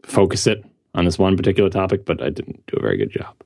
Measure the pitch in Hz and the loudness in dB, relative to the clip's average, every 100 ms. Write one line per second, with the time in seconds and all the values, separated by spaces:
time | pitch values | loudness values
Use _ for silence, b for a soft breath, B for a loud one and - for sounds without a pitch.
0 | - - 98 - - 107 - _ _ - | -4 2 2 2 -2 -2 -6 _ _ -2
1 | 87 - 95 95 98 95 98 101 95 98 | 0 2 2 2 2 2 2 2 0 -2
2 | 98 82 - - - - - - 53 50 | -2 -4 -4 -6 -10 -14 -8 -4 -2 0
3 | 50 - - - | -2 -4 -10 -18